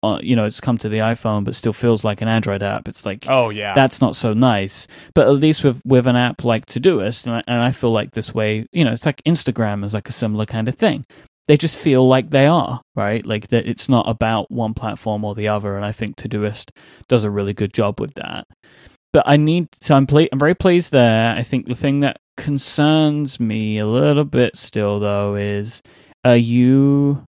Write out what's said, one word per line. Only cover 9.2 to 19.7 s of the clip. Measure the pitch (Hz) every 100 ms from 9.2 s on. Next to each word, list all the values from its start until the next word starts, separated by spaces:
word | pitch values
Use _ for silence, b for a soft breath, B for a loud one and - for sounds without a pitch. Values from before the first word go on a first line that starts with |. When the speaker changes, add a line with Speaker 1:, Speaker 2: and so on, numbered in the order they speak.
Speaker 1:
Instagram | - 165 - 117 110 104
is, | 101
like, | 107 -
a |
similar | - 113 107
kind | 107 113 110
of |
thing. | - 220 - - b b _ -
They | 151
just | 160 -
feel | - 131 127
like | 131 127
they | 143 139
are, | 170 110 120 _ -
right? | 101 110
Like, | - 107 -
that | 117
it's | - 117 -
not | 123 -
about | 113 113 113 101
one | 120 110
platform | 113 110 104 - 104
or | 104 104
the | 107
other, | 104 104 98
and |
I | 104
think | 110 104 -
Todoist | - 110 104 107 - _ b b _
does | 127
a | 104
really | 101 101
good | 101 101
job | - 104 104
with | -
that. | - - - - _ b b b b _
But | 156
I | - 147
need, | 151 175 160